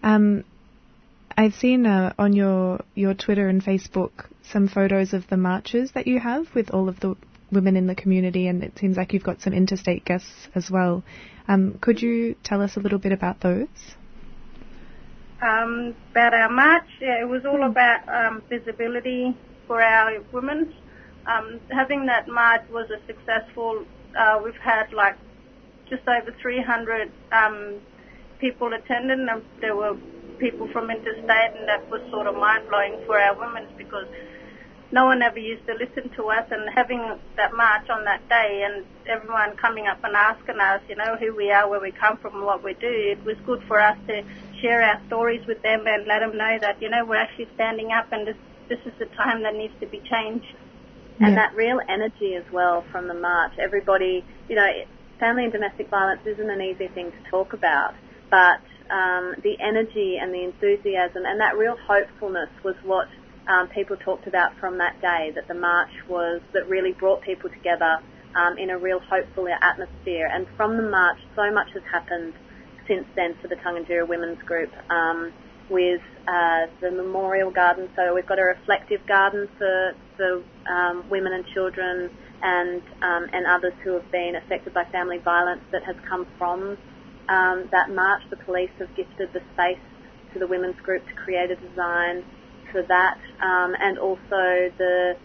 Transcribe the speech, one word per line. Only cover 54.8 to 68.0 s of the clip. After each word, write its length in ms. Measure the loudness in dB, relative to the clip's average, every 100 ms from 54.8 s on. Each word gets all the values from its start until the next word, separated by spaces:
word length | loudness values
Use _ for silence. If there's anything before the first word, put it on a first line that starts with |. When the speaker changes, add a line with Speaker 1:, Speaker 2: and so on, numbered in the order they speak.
| -10 -18 -20 -2
Speaker 3:
family 240 | 0 0
and 80 | -2
domestic 360 | -2 -6 -6 -2
violence 320 | 0 0 0 -4
isn't 240 | -6 -6
an 120 | -4
easy 260 | -6 -6 -8
thing 240 | -8 -12
to 180 | -12 -4
talk 240 | -2 -2
about, 420 | 0 2 2 0 -6 -20 -20 4
but, 300 | 8 8 6 -2 -20 -6
um, 460 | 0 0 0 -2 -2
the 160 | -4 -2
energy 580 | 0 0 0 -2 -2 -2
and 160 | -4
the 100 | -6
enthusiasm 840 | -8 -2 0 2 0 0 0 -2 -4
and 140 | 0
that 160 | 0 2
real 180 | 0 -2 2
hopefulness 600 | 2 2 -8 -6 -6 -6 -6
was 120 | -8 -6
what, 240 | -2 -2 -2 -10 -20 -14 0
um, 200 | 2 2
people 280 | -4 -6 -4
talked 280 | -4 -6 -2
about 280 | 0 0 -2
from 220 | -8 -2
that 200 | -4 -2
day, 300 | -2 -2 -2 -8
that 120 | -10
the 60 |
march 380 | -4 0 2 0 -8 -8
was, 340 | -4 -2 -4 -4
that 140 | -4 0
really 260 | 0 0
brought 280 | 0 0 0
people 280 | -2 -8 -8
together, 500 | -6 -2 2 2 2